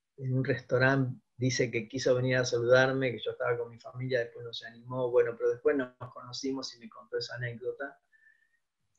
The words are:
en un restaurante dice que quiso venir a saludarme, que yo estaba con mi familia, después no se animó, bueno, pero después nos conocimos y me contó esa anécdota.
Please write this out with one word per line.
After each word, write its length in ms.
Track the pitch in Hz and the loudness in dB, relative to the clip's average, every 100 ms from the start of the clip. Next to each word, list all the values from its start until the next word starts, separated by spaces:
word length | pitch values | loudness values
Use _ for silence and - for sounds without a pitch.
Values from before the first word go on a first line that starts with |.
| _ - | _ -10
en 160 | 131 | -2
un 120 | 127 139 | -2 0
restaurante 720 | 123 - 127 131 139 127 - _ - | -2 0 2 4 4 0 -4 _ -2
dice 340 | 127 127 123 | -2 2 0
que 200 | 117 107 | -2 -4
quiso 260 | 131 139 127 | -2 2 2
venir 220 | 127 127 | 2 0
a 80 | 123 | 0
saludarme, 640 | 120 117 127 131 131 131 | 0 6 6 6 4 0
que 80 | 110 | -2
yo 120 | 120 | -6
estaba 260 | 113 123 120 | -4 -2 -2
con 120 | 117 | -4
mi 80 | 117 | -10
familia, 420 | 120 127 127 127 | -14 -8 -2 -2
después 260 | 117 120 117 | -2 -8 -12
no 80 | |
se 120 | - 117 | -12 -14
animó, 460 | 117 123 127 123 | -18 -8 -4 2
bueno, 240 | 123 120 110 | 4 4 2
pero 120 | 120 | 0
después 260 | 120 147 143 | 2 2 2
nos 180 | 127 - 123 | -2 -8 -16
conocimos 600 | 123 127 - 135 135 127 | -14 -12 -8 -6 -6 -8
y 60 | - | -14
me 80 | 113 | -20
contó 300 | - - - | -20 -8 -6
esa 180 | - 120 | -6 -6
anécdota. 640 | 120 117 120 120 143 - _ _ _ _ _ _ _ _ _ | -8 -6 -8 -8 -10 -12 _ _ _ _ _ _ _ _ _